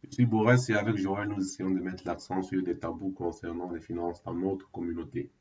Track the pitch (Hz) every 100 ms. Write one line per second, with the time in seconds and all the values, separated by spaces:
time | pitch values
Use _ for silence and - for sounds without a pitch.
0 | - - 120 110 110 123 120 104 104 104
1 | 98 98 104 101 95 - 95 92 90 92
2 | 90 85 - 92 92 92 90 85 85 82
3 | 95 92 87 82 87 85 90 85 - 85
4 | 85 87 98 85 95 95 - - 87 82
5 | 76 87 - _